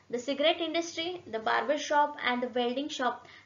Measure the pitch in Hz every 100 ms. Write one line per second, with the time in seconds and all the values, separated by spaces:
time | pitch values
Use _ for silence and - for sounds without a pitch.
0 | - 240 277 277 302 339 320 330 330 330
1 | 339 359 254 220 233 220 226 294 - 294
2 | 294 - 247 247 240 247 240 254 302 -
3 | 247 240 - -